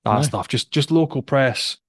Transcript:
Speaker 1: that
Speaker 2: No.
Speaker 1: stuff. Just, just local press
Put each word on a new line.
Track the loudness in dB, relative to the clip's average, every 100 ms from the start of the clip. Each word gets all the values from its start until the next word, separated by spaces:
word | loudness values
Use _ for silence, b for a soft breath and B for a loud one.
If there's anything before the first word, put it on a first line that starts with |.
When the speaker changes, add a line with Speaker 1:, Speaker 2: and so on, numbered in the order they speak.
Speaker 1:
that | 0 2
Speaker 2:
No. |
Speaker 1:
stuff. | 0 -2 -4
Just, | -4 -2
just | -2 2
local | 2 2 -2
press | -2 2 2 0 -6 -8